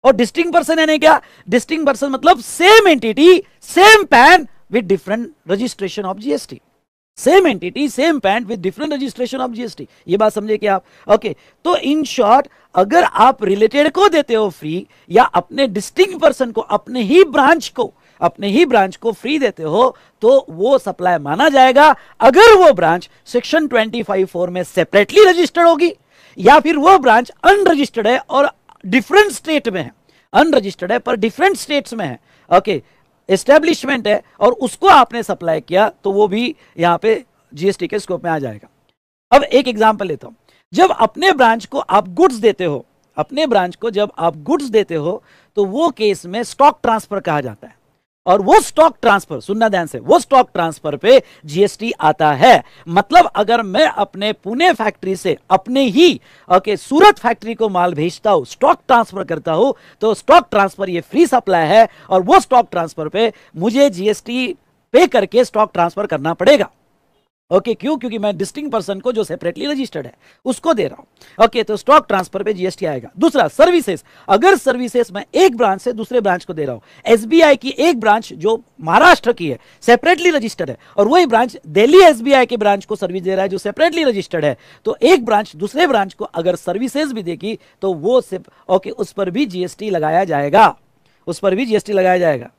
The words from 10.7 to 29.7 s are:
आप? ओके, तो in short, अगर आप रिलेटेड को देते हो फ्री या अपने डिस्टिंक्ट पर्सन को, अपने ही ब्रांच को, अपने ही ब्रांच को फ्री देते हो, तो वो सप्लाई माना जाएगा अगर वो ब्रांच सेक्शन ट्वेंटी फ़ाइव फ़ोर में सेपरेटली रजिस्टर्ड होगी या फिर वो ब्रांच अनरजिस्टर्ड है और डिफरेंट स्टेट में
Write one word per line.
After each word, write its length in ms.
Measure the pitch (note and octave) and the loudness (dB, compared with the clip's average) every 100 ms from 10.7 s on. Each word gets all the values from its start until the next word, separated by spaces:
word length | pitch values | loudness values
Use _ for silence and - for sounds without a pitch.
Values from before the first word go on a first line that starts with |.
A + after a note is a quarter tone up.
आप? 100 | F#3+ _ _ - | -4 _ _ 0
ओके, 260 | G#3 G#3+ D3+ _ _ | 0 0 -12 _ _
तो 120 | E4 F4 | -4 -4
in 260 | C4 D4+ | -2 -4
short, 440 | D4 - G#3 B3+ C#4+ _ _ | -4 -2 2 2 0 _ _
अगर 300 | - G3 D#4+ | -2 2 2
आप 400 | - - A#3 C4 | 0 2 2 2
रिलेटेड 460 | G3+ G3 A3 C#4 D4+ | -4 0 0 2 0
को 160 | F4 G4+ | 2 2
देते 260 | D#4+ C#4 | 2 -2
हो 160 | A3+ G#3 | -2 -4
फ्री 360 | - D3+ E3+ G3 _ _ | -6 -10 -10 -10 _ _
या 140 | F#3 | 0
अपने 420 | B3 - - - C4+ | 2 0 -6 -4 -4
डिस्टिंक्ट 540 | F#3+ - - G4 F4+ | -4 -10 0 0 2
पर्सन 320 | D#4 C4 B3 | -2 0 -6
को, 80 | A3 | -6
अपने 420 | - G#3 - B3 | -4 -6 -6 -8
ही 220 | G3+ D#4 | 0 4
ब्रांच 440 | F4+ C#4 C#4 E4 - | 4 2 2 0 -2
को, 240 | - - _ _ _ | -8 -8 _ _ _
अपने 280 | F3 - G3+ | -6 -4 -2
ही 160 | G#3 E4+ | 0 2
ब्रांच 300 | A#3+ F#3+ - | 2 0 -4
को 160 | A3+ | -8
फ्री 260 | G#3 A#3+ D4+ | -6 -6 -4
देते 240 | B3+ F#3+ | -4 -6
हो, 340 | D#3 F3 B3+ - _ _ | -6 0 0 -2 _ _
तो 260 | A3 C4+ - | 2 2 0
वो 280 | E3 G#3+ C#4 | -6 0 0
सप्लाई 400 | G3+ - F3+ E3+ | -2 -6 -4 -2
माना 300 | C#3+ E3 D4+ | -4 0 2
जाएगा 480 | C#4+ C4 C4 D4+ C#4 _ _ | 4 4 6 4 2 _ _
अगर 340 | A#3+ C4+ A4+ | 4 8 8
वो 180 | G#4 F4 | 8 6
ब्रांच 380 | G#3 E3 F3 - _ - | 4 0 -2 -6 _ -8
सेक्शन 420 | B3 - D#4 D4+ | -6 -2 -2 -2
ट्वेंटी 340 | A#3+ A3 A#3 | -2 -4 -6
फ़ाइव 240 | G3+ F#3+ F#3 | -6 -4 -4
फ़ोर 240 | E3+ F3+ | -4 -6
में 120 | F3+ | -6
सेपरेटली 600 | F3+ - D#3+ G3 G3+ E4+ | -6 -4 0 0 2 6
रजिस्टर्ड 440 | G4+ F4 F4 - E4+ | 6 4 0 2 2
होगी 240 | D#4+ E4+ - _ _ _ - | 4 0 -4 _ _ _ -2
या 220 | G3 D4 | 4 4
फिर 160 | D4+ D4 | 4 0
वो 220 | D#4 F#4+ | 4 4
ब्रांच 320 | C4 A3 B3 | 4 2 0
अनरजिस्टर्ड 760 | - E4+ G4+ F#4+ D#4 C#4 - G#3+ | -2 2 2 2 0 -2 -2 -2
है 120 | B3 | -2
और 320 | - C4 C#4 _ _ _ G3 | -2 -2 -2 _ _ _ -4
डिफरेंट 460 | A#3 - F#4 G#4 | -4 2 2 2
स्टेट 360 | B3 - D4+ | -2 -4 -4
में 140 | A#3+ | -4